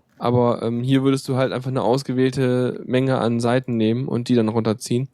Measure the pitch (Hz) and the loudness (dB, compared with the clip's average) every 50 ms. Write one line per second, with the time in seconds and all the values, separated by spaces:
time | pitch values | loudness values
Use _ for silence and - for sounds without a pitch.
0 | _ _ _ - - 120 123 123 120 120 117 - - 113 117 120 120 131 135 135 | _ _ _ -6 -2 0 2 2 2 2 0 0 -2 -4 -4 -2 0 2 2 2
1 | 131 135 135 131 - - 135 127 135 117 87 123 127 135 127 131 98 104 123 143 | 4 2 0 0 -2 -2 -2 -2 -2 -2 -2 -4 -6 -4 -4 -2 0 2 0 0
2 | 139 - 127 127 127 131 127 139 131 123 123 127 127 120 - - - - 120 127 | 0 -2 0 0 0 0 0 0 0 0 0 0 0 -2 -4 -6 -4 -2 0 0
3 | 131 131 131 123 - 117 120 117 120 117 120 131 127 - 120 113 110 110 117 123 | 2 2 0 0 0 0 0 0 0 2 2 0 0 0 0 0 2 2 0 0
4 | 135 - - 120 117 - 123 120 113 110 113 117 110 110 107 - - - 120 120 | -2 -4 -4 -4 0 2 2 2 2 2 0 0 0 0 -2 -2 -2 -4 -2 -2
5 | 135 - | -2 -4